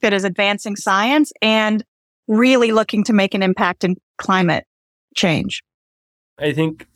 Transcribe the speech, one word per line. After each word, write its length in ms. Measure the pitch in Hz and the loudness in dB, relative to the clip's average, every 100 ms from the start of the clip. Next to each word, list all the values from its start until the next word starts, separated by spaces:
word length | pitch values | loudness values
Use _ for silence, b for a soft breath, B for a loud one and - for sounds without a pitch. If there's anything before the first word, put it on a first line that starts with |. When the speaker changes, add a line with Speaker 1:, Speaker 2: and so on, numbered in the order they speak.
Speaker 1:
that 100 | 220 | 0
is 140 | 202 190 | 0 -2
advancing 500 | 180 202 202 220 202 | -2 -2 -2 -6 -8
science 560 | - 196 226 294 294 - | -2 0 2 2 0 0
and 400 | 220 220 214 214 - _ _ _ - | 0 2 0 -2 -6 _ _ _ -2
really 460 | 214 254 262 233 | 2 4 4 4
looking 320 | 220 220 220 208 | 2 0 -2 2
to 80 | |
make 200 | 214 196 | 2 2
an 80 | 202 | 0
impact 440 | 190 190 190 180 180 | -2 0 -2 -2 -2
in 100 | 185 _ - | -4 _ -10
climate 480 | - 185 175 151 - _ _ _ _ - | -2 0 2 -2 -6 _ _ _ _ -4
change. 480 | - 98 - - - _ _ _ _ _ _ - | -2 0 -4 -10 -14 _ _ _ _ _ _ -8
Speaker 2:
I 140 | 147 | -4
think, 360 | 139 160 156 - | -2 -2 -4 -16